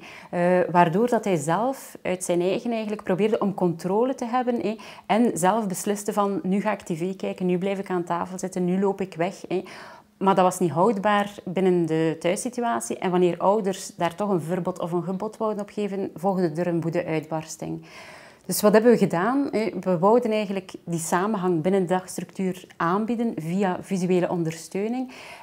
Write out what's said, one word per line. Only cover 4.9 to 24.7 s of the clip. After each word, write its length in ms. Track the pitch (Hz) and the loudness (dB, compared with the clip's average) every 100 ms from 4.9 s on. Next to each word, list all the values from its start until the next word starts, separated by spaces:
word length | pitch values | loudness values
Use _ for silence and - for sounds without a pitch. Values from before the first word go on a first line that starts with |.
| - - | -18 0
en 320 | 208 240 160 | 4 4 4
zelf 280 | 180 220 202 | 2 2 -2
besliste 460 | 180 208 202 208 | -4 -2 -2 -2
van, 280 | 208 202 196 | 0 0 0
"Nu 180 | 185 196 | 0 0
ga 120 | 202 | 0
ik 100 | 208 | -4
T 60 | - | -6
V 280 | 160 180 190 | -4 -4 -4
kijken, 300 | 202 196 180 | -8 -4 0
nu 120 | 180 | 0
blijf 200 | 196 196 | 0 -4
ik 120 | 196 | -4
aan 140 | 185 | -4
tafel 340 | 170 170 180 185 | -2 -4 -4 -6
zitten, 260 | 185 185 | -6 -2
nu 160 | 180 185 | 0 2
loop 200 | 196 190 | 0 0
ik 140 | 190 | -6
weg", 280 | 156 180 - - | -2 -4 -4 -6
hè. 140 | 180 185 - - - - _ | -6 -6 -12 -18 -20 -20 _
Maar 180 | 196 | 2
dat 100 | 190 | 6
was 140 | 180 180 | 4 4
niet 120 | 175 | 0
houdbaar 640 | - 190 196 208 208 202 - | 4 2 2 2 2 0 -6
binnen 420 | - 180 190 175 160 | -6 0 4 4 2
de 300 | 160 160 160 | 2 0 0
thuissituatie. 800 | 175 208 247 240 233 233 - - | 0 -2 -4 -4 -2 -2 -4 -4
En 120 | 185 | 0
wanneer 280 | 180 180 170 | 4 4 4
ouders 580 | 180 214 196 190 - - | 2 2 0 -4 -8 -4
daar 180 | 170 | -2
toch 160 | 170 208 | -2 0
een 120 | 185 | 0
verbod 360 | 151 180 180 180 | 0 -2 -2 -4
of 140 | 170 | -2
een 100 | 175 | -2
gebod 340 | 165 190 214 214 | -2 -4 -6 -4
wouden 260 | 220 208 | -2 -2
op 80 | 202 | -6
geven, 400 | - 202 196 190 | -6 -4 -4 -6
volgde 360 | - 190 185 175 | -2 0 2 0
er 160 | 156 175 | 0 0
een 140 | 170 | 0
woede-uitbarsting. 1040 | 156 170 165 160 151 160 156 - 160 165 160 - - - - - - | 0 -2 -2 -4 -4 -8 -8 -10 -10 -10 -12 -20 -20 -20 -20 -18 -8
Dus 140 | 180 | 2
wat 120 | 208 | 6
hebben 180 | 214 233 | 8 8
we 80 | 220 | 6
gedaan? 520 | 180 165 185 269 277 208 220 190 | 4 2 0 0 0 0 -2 -2
We 180 | 185 175 | 0 2
wouden 320 | 196 240 233 | 6 4 4
eigenlijk 420 | 214 202 196 185 - | 0 -2 -6 -8 -12
die 140 | - 170 | -6 -4
samenhang 640 | 165 175 202 214 180 170 | 0 0 0 0 0 2
binnen 180 | 170 196 | 2 2
de 60 | 170 | 2
dagstructuur 800 | 185 185 - 180 - 185 180 - - | -2 -4 -10 -10 -4 -4 -4 -10 -4
aanbieden 580 | 165 196 220 233 233 - | 0 0 0 -2 -2 -4
via 420 | 156 185 190 180 | -4 0 0 -2
visuele 500 | - 190 175 185 - | -2 -2 2 2 2
ondersteuning. 840 | 175 160 160 - | 0 -2 -4 -8